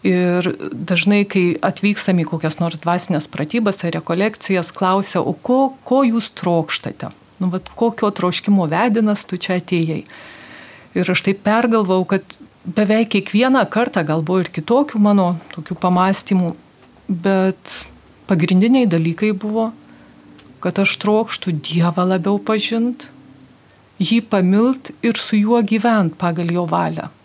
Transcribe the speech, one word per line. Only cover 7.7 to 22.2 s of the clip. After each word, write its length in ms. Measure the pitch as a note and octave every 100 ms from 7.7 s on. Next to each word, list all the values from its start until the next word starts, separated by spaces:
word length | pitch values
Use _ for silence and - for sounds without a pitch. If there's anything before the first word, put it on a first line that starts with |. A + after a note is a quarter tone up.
kokio 360 | - A#3 A3 G#3
troškimo 580 | G3+ F3+ E3+ - G3+ D#3+
vedinas 560 | E3 A#3 G#3+ G#3+ G#3 -
tu 100 | F3+
čia 220 | - F3+
atėjai?“ 460 | F3 F3 D#3+ D#3 - - - - - - - - -
Ir 160 | F3+ F3+
aš 120 | F3 -
taip 160 | G3
pergalvojau, 640 | G#3 A3 A#3+ A3+ F#3+ F#3 F3+
kad 160 | F#3+ - - - _
beveik 460 | - F3 G#3 A3 A3
kiekvieną 540 | G3+ G3 G#3 B3+ C4 G3
kartą, 380 | G#3+ B3 G3 D#3
gal 160 | D#3+
buvo 180 | D#3 F#3
ir 60 | F3
kitokių 460 | - D3+ B3 D4 A3
mano 280 | G#3 G3+ F3 E3+ -
tokių 200 | - D#3 F3
pamąstymų, 720 | F#3 F3+ F#3+ F#3+ - F#3+ E3+ - - _ - - -
bet 760 | F3+ F#3 F#3+ F#3+ F#3+ - - - - - - -
pagrindiniai 580 | F3+ E3 F#3 A3+ C4 A#3+
dalykai 460 | E3 D#3+ E3 G#3+
buvo, 400 | G3 G#3 A3 A3+ - - - - - - - - -
kad 180 | F3+ G3
aš 180 | G3 -
trokštu 560 | G3+ G#3+ A3 - -
Dievą 500 | D#3 - E3 E3+ E3+ F3+
labiau 320 | F#3